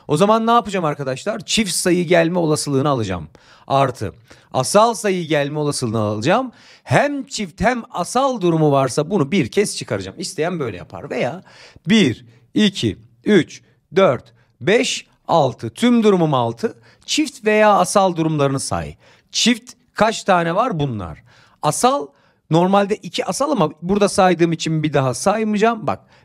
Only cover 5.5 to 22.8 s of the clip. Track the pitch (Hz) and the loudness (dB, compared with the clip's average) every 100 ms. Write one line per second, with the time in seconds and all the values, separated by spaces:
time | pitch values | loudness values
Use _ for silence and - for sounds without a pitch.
5.5 | 151 147 143 123 110 107 107 120 214 262 | -2 -4 -4 -4 -2 -2 -2 0 0 -2
6.5 | - - - - 151 277 285 - - 190 | -10 -20 -20 -2 0 0 -2 -8 -10 -10
7.5 | - 202 247 220 - 170 247 277 240 175 | -2 -2 -2 -4 -8 -4 0 0 0 0
8.5 | 160 156 139 131 135 151 202 139 190 117 | 2 2 2 0 -2 -2 -2 0 0 0
9.5 | - 208 - - 104 95 95 165 - 156 | 0 -2 -4 -6 -8 -8 -10 -10 -6 -6
10.5 | 180 127 90 - 92 143 247 - 180 - | -4 -8 -10 -14 -16 -10 -6 -6 -6 -14
11.5 | - - - - 220 151 107 - _ _ | -20 -20 -8 0 2 2 -2 -10 _ _
12.5 | - 208 - 113 85 - _ - 208 - | 0 0 0 -4 -6 -12 _ 2 2 2
13.5 | - _ _ _ 165 190 120 - _ _ | -6 _ _ _ 2 2 2 -6 _ _
14.5 | _ 127 226 262 - - _ - 170 135 | _ 0 0 0 -6 -10 _ 0 2 2
15.5 | - 117 - 240 240 214 190 160 135 117 | -2 -10 -2 2 4 4 4 2 0 -2
16.5 | 113 226 - _ _ - - 302 - 208 | -4 -8 -8 _ _ -6 -2 -4 -4 0
17.5 | 214 214 196 180 208 190 165 160 156 139 | 4 4 4 2 2 2 0 -2 0 0
18.5 | 135 - 87 76 - _ _ _ - 226 | -2 -4 -6 -6 -12 _ _ _ -2 0
19.5 | 240 - - _ - 214 - - 185 170 | 0 -6 -20 _ 0 0 0 0 2 2
20.5 | 175 254 175 143 107 85 76 _ _ _ | -2 -2 -2 -4 -4 -8 -12 _ _ _
21.5 | _ 151 - 247 285 277 _ _ _ - | _ -4 0 2 0 -4 _ _ _ 0
22.5 | 160 180 196 | 2 4 4